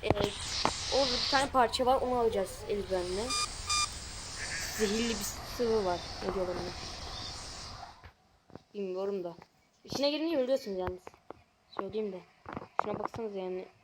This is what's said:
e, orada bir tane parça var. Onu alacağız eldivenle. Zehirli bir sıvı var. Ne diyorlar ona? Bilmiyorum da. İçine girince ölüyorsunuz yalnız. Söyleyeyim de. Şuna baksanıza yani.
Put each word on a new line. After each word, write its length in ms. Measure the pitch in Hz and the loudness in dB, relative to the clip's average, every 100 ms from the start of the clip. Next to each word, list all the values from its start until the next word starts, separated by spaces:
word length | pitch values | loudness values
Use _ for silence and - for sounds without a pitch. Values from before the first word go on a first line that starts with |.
e, 60 | - - - - - - - - - 254 | 2 2 2 0 -4 2 2 2 2 4
orada 160 | 269 247 - | 4 2 4
bir 60 | |
tane 180 | 277 277 | 4 6
parça 360 | 277 226 - 254 | 6 4 4 4
var. 160 | 262 | 4
Onu 180 | 254 247 | 4 4
alacağız 300 | 226 202 185 - - | 4 4 -2 -4 -2
eldivenle. 520 | 208 185 185 180 185 240 1077 1077 - 1077 1077 1077 - - - - - - - - - | -2 0 0 0 -2 0 0 -2 -4 0 2 2 -2 -10 -10 -10 -8 -6 -4 -4 2
Zehirli 320 | 214 214 233 | 2 4 2
bir 60 | 208 208 - - - | 0 -2 -6 -8 -2
sıvı 280 | 233 220 190 | 2 4 4
var. 140 | 175 - - 202 | 0 -2 -4 -2
Ne 60 | |
diyorlar 220 | 190 180 175 | 0 -2 -2
ona? 160 | 175 - - - - - - - - - - - - - - _ _ _ _ - _ | -4 -6 -8 -8 -8 -8 -8 -10 -10 -10 -12 -12 -14 -16 -20 _ _ _ _ -20 _
Bilmiyorum 500 | 208 196 180 196 202 | -6 -4 -2 -2 -2
da. 120 | 175 170 - _ _ _ | -4 -8 -18 _ _ _
İçine 280 | - - 285 | -6 2 2
girince 260 | 294 320 311 | 4 2 2
ölüyorsunuz 400 | 254 269 214 190 | 4 2 2 0
yalnız. 220 | 180 180 - - _ - _ _ _ | 0 -2 -12 -20 _ -18 _ _ _
Söyleyeyim 420 | - 196 208 214 | -6 -2 -2 -2
de. 80 | 185 165 _ - - - - | -4 -12 _ -10 -10 -10 -2
Şuna 160 | - 214 | -2 0
baksanıza 400 | 208 - 220 196 | -4 -6 -6 -4
yani. 280 | 185 185 185 - | -4 -6 -8 -16